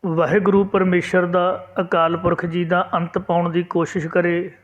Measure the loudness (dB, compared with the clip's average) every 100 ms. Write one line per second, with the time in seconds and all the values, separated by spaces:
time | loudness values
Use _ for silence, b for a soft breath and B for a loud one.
0 | -2 0 2 2 4 2 2 2 2 0
1 | 2 0 2 0 0 -2 -8 -6 -2 2
2 | 2 0 -2 -2 -2 -4 0 0 0 -4
3 | -4 -6 -2 0 0 -2 -2 -2 -2 -4
4 | -2 0 0 0 -4 -12